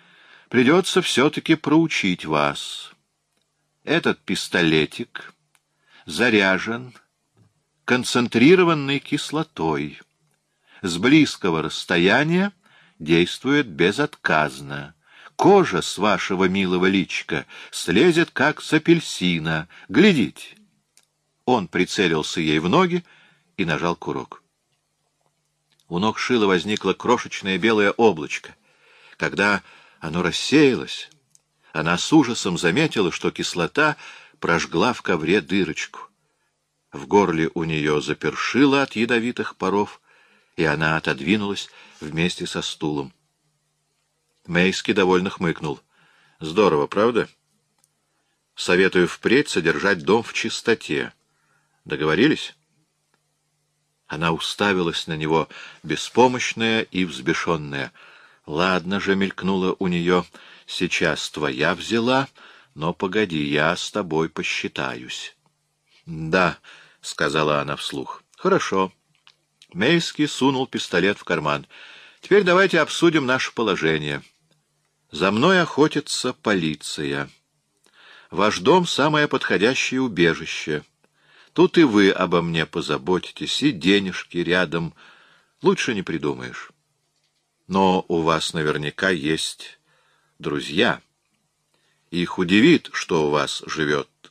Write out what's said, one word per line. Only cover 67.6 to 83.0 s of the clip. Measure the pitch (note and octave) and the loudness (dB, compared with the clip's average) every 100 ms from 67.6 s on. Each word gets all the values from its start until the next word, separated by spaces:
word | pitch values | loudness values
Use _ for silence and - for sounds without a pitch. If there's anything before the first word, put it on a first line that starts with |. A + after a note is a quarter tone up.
она | C#2+ C#2 | -2 -8
вслух. | - C#2 C2 - _ _ | -8 -10 -12 -14 _ _
"Хорошо". | F#3 F3 - F#2+ F#2 _ _ _ - _ _ _ - | 2 2 2 -2 -2 _ _ _ -20 _ _ _ -14
Мейски | F3 B2 E3+ E3 - D3 | -2 2 2 0 -4 -4
сунул | - C3 C3 C3 | 0 0 0 -4
пистолет | A2 - F2+ F#2 G2+ | -6 -2 0 2 0
в | |
карман. | - E2 D2+ C#2+ - - - - - _ | -4 -2 -2 -4 -6 -20 -20 -20 -20 _
"Теперь | - G3+ | 2 2
давайте | F3+ F3+ F#3+ E3+ | 4 4 4 2
обсудим | C#3+ - E3+ D#3 B2+ | 0 2 2 2 0
наше | B2+ - | -2 -2
положение. | - A2 E2 D#2+ D#2+ D2 C#2+ - _ _ _ _ _ _ _ _ | -2 -2 0 0 0 -2 -8 -10 _ _ _ _ _ _ _ _
За | - F#3+ | -2 0
мной | G#3 D#3+ F#3 | 2 4 4
охотится | D#3+ - D3+ D3+ - - B2+ | 2 2 2 2 -6 -6 -6
полиция. | - A#2 G2 D#2 D2 - - C#2+ C#2 C#2 _ _ _ _ _ _ _ - - - | -4 -2 0 0 -4 -10 -8 -6 -6 -8 _ _ _ _ _ _ _ -20 -20 -12
Ваш | E2 G#2 F#2+ | -2 0 2
дом — | G2 F3+ F3 | 4 4 4
самое | - D3 D3+ D3 | 0 0 2 0
подходящее | C3 - F#2+ A2 C3 - C3 | -2 -2 2 2 0 -2 -2
убежище. | B2+ F2 E2+ D#2 D#2 - - D2+ - _ _ _ _ _ _ | -2 2 2 2 -6 -10 -6 -8 -8 _ _ _ _ _ _
Тут | - F3+ B2 | 2 4 6
и | |
вы | A#2+ G#2 F#2+ | 6 6 4
обо | - F2+ F2 | 4 2 0
мне | E2+ D#2+ D#2+ | 0 -2 -2
позаботитесь, | E2+ D2+ C#2+ | -4 -4 -4